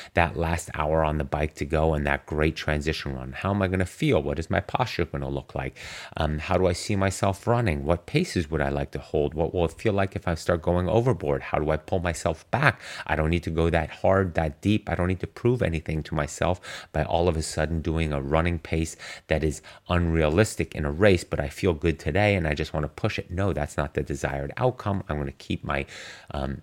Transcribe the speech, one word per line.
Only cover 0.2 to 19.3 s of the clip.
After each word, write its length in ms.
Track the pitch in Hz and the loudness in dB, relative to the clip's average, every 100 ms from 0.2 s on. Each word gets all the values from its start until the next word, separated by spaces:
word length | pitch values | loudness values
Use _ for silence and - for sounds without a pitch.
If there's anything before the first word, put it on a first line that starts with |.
| 85 71 | 2 0
last 360 | 82 82 - | -2 -2 -4
hour 300 | - 76 80 | -4 0 2
on 160 | 78 76 | 2 0
the 60 | 71 | -2
bike 280 | 73 78 - | -2 -2 -2
to 100 | 71 | -2
go 280 | 78 80 | 2 2
and 140 | 78 71 | 2 0
that 180 | 71 - | -2 -2
great 300 | 76 78 78 | 0 0 0
transition 580 | - 76 71 76 71 | -2 -2 0 -4 -4
run? 200 | 67 64 | -8 -8
How 180 | 65 95 | -6 -2
am 100 | 101 | 0
I 60 | 95 | 2
going 120 | 92 | 0
to 60 | 92 | -2
feel? 380 | - 156 101 | 0 2 2
What 160 | 71 71 | 2 -4
is 100 | 82 | 0
my 120 | 92 | -2
posture 440 | - - 127 - 85 | 0 -2 -2 -2 -2
going 160 | 71 | -2
to 60 | 67 | -4
look 260 | 69 - | -4 -6
like? 240 | - 65 - - - - - | -6 -6 -8 -14 -14 -12 -2
Um, 240 | 78 76 | 0 0
how 180 | 80 92 | 0 4
do 80 | 90 | 4
I 80 | |
see 220 | 90 - 101 | 2 -2 0
myself 500 | 98 - 101 95 - | 0 2 0 0 0
running? 400 | 120 113 76 71 | 2 2 0 0
What 220 | 87 - | 0 0
paces 420 | 147 180 92 76 | -2 0 0 0
would 120 | 78 | 0
I 80 | 69 | 0
like 200 | 71 69 | 0 -2
to 80 | 76 | -6
hold? 360 | - 78 73 76 | -4 0 0 0
What 180 | 82 | -2
will 120 | 90 82 | 2 0
it 80 | |
feel 200 | - 113 | 0 0
like 140 | 98 98 95 | 2 0 -2
if 100 | - | -4
I 100 | 82 | -4
start 260 | - 87 | 0 0
going 260 | 82 87 90 | 2 2 4
overboard? 540 | 110 123 92 78 69 | 4 4 0 0 -2
How 180 | - - | 0 0
do 100 | 76 | 2
I 60 | 78 | 0
pull 240 | - 95 | 0 -2
myself 500 | 87 82 85 80 - | -2 -2 -2 -4 -4
back? 300 | 113 143 - - - - | 2 2 2 -8 -12 -2
I 100 | 76 | 0
don't 120 | 78 | 2
need 140 | 87 | 2
to 60 | 82 | 0
go 200 | 80 82 | 2 2
that 200 | 82 78 | 2 0
hard, 460 | - 95 95 95 82 | 0 2 4 4 0
that 260 | 80 - | -2 -2
deep. 280 | 98 107 - | 0 0 0
I 60 | 82 | -2
don't 140 | 90 | 0
need 100 | 92 | 0
to 80 | - | -4
prove 340 | - 120 123 | -2 0 2
anything 400 | 82 80 - 80 | 0 -2 -2 -4
to 120 | 73 80 | -2 -4
myself 460 | 73 - 82 92 - - - | -4 -2 0 -2 -6 -16 -6
by 100 | 80 | -4
all 240 | 73 85 87 | 0 2 2
of 80 | 80 | 2
a 60 | |
sudden 400 | 76 - 78 82 | -2 -2 0 0
doing 320 | 78 80 80 | 0 0 0
a 80 | 71 | -2
running 360 | 67 80 85 87 | 0 2 2 0
pace 380 | - 82 82 - - - | -2 -2 -2 -6 -16 -16
that 160 | - | -2